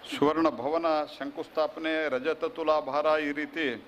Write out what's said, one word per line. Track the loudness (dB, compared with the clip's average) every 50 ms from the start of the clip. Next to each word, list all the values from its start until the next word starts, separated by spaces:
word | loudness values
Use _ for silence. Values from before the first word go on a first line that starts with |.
| -10 -8 0 2
ಸುವರ್ಣ | 4 4 4 4 2 2
ಭವನ | 2 0 -4 0 0 0 2 2 2 0 0 -4 -8 -10
ಶಂಕುಸ್ಥಾಪನೆ, | -10 -10 -8 -10 -12 -6 -2 0 0 0 -2 -4 -4 -2 0 0 0 0
ರಜತ | -2 0 0 0 -2 0 -4
ತುಲಾಭಾರ, | -6 -4 -2 2 2 2 2 2 0 -2 2 4 4 2 2
ಈ | 2 -2
ರೀತಿ | -2 -4 -6 -6 -4 -2 -2 -2 -2 -4 -10